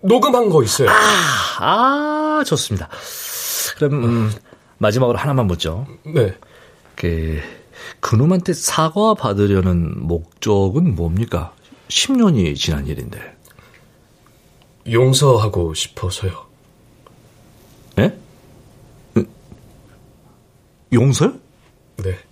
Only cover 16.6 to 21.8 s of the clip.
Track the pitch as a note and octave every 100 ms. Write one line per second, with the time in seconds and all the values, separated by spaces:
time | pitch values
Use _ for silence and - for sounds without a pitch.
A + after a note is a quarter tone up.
16.6 | _ _ _ _ - _ _ _ - -
17.6 | - - - - C#3 - - - - -
18.6 | - - - - - - - - - -
19.6 | - - - - - _ _ _ _ _
20.6 | _ _ _ A#2+ C3 B2+ F3+ - _ _
21.6 | _ _